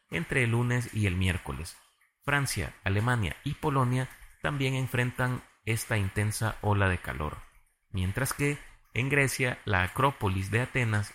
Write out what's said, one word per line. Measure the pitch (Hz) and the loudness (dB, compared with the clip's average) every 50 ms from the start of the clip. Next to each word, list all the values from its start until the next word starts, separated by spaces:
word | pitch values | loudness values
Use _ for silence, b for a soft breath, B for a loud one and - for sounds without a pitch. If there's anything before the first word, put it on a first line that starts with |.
| B _ | B _
entre | - 165 165 - 147 135 123 | -6 -6 -4 -2 0 0 2
el | 117 117 | 2 2
lunes | 120 123 120 123 123 120 - - | 2 2 2 0 0 -2 -2 -2
y | 110 104 | 0 0
el | 98 87 | 2 2
miércoles. | 92 92 92 82 - - - 69 67 82 - - - _ _ _ _ _ _ _ _ _ | 2 2 2 0 0 -4 -6 -8 -8 -8 -10 -12 -16 _ _ _ _ _ _ _ _ _
Francia, | - 143 143 139 - - 104 78 64 - - - | 0 0 0 0 0 -2 -4 -4 -6 -8 -6 -2
Alemania | 98 98 104 110 123 123 117 101 76 - - - | 0 0 2 2 2 2 2 2 0 -2 -4 -6
y | 139 147 | -8 -6
Polonia | - - 156 135 135 127 123 123 127 131 - - - - - - _ - | -4 -2 0 2 2 2 2 2 0 -2 -4 -8 -16 -20 -20 -16 _ -4
también | 156 147 139 135 131 135 | -4 -2 0 -2 0 0
enfrentan | 131 131 123 - 123 123 127 - - 127 127 123 123 - - _ _ _ | -2 -2 -2 0 0 0 0 0 0 -2 0 -2 -4 -6 -14 _ _ _
esta | 110 113 113 - - 117 | -2 -2 -2 0 0 0
intensa | 104 98 95 - 104 104 107 - - 117 107 - - | 0 0 0 0 0 0 0 0 0 -2 -2 -2 -2
ola | - 104 101 101 101 95 | 2 2 4 4 4 4
de | 90 87 | 2 2
calor. | - - 64 69 76 76 69 - - - _ - _ _ _ _ _ _ | -2 -6 -4 -4 -4 -4 -4 -8 -12 -16 _ -20 _ _ _ _ _ _
Mientras | - 98 92 92 98 127 135 - - | -4 -2 -2 0 0 -2 -2 -2 -2
que, | - 143 143 147 - - - - - _ _ _ | 0 0 0 -2 -4 -8 -16 -20 -20 _ _ _
en | 110 127 139 | -2 0 2
Grecia, | 143 143 139 127 - - 131 123 - - - | 2 2 2 2 2 0 0 -2 -2 -4 -2
la | - 101 90 92 | 0 2 2 2
Acrópolis | 92 - - 131 139 131 - 110 98 95 95 95 98 | 2 2 2 2 2 2 2 -2 0 0 0 -2 0
de | 101 113 | 0 0
Atenas, | 127 - - 135 123 113 107 104 101 - | 0 0 0 0 2 2 2 0 0 -2